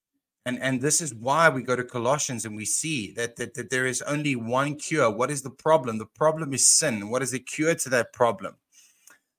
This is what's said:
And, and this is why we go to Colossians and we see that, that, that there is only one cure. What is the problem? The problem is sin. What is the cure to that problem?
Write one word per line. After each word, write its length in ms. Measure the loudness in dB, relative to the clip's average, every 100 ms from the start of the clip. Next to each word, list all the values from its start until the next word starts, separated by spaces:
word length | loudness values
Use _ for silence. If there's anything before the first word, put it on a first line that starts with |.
| _ _ _ _ -8
And, 120 | -4
and 200 | -2 0
this 200 | 0 0
is 120 | -2
why 360 | -6 0 6 6
we 140 | 4
go 120 | 0 0
to 80 |
Colossians 640 | -2 -2 0 0 0 -6 -8
and 100 | -8
we 80 |
see 480 | -4 -4 -2 -4 -6
that, 240 | -6 -6 -6
that, 200 | -10 -8
that 140 | -4
there 160 | -2 0
is 160 | -2
only 340 | -4 -2 -2 -2
one 380 | 0 0 0 -2
cure. 360 | -4 2 2
What 180 | 2 -2
is 120 | -2
the 80 | -8
problem? 480 | -4 4 4 4 -6
The 80 | -6
problem 480 | 0 0 2 -2
is 140 | 2 4
sin. 420 | 4 2 -2 -2
What 120 | -2
is 100 | -2
the 80 | -6
cure 360 | -6 -2 0 0
to 140 | 0
that 240 | 0 0
problem? 420 | 2 2 2 -6 -14 _ _ _ _ -20 -20 _